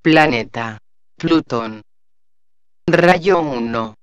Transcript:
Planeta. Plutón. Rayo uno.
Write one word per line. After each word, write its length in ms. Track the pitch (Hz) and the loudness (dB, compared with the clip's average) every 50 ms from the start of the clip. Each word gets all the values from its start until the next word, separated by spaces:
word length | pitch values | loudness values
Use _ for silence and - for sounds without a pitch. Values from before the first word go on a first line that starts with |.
Planeta. 760 | _ 160 156 160 151 151 131 117 107 - - 117 113 113 110 107 _ _ _ _ _ _ _ | _ 2 4 4 4 2 0 -4 -6 -8 -10 -10 -10 -10 -12 -16 _ _ _ _ _ _ _
Plutón. 640 | _ - 165 165 160 147 - 135 117 113 110 110 107 104 _ _ _ _ _ _ _ _ _ _ _ _ _ _ _ _ _ _ _ _ | _ -2 -2 -2 -2 -2 -4 -6 -6 -6 -6 -12 -14 -18 _ _ _ _ _ _ _ _ _ _ _ _ _ _ _ _ _ _ _ _
Rayo 540 | - 165 170 175 175 185 175 160 196 185 170 | 0 2 4 4 4 4 4 2 0 2 2
uno. 520 | 160 147 131 120 117 117 117 117 113 110 107 _ | 0 -2 -4 -4 -4 -4 -4 -6 -6 -8 -12 _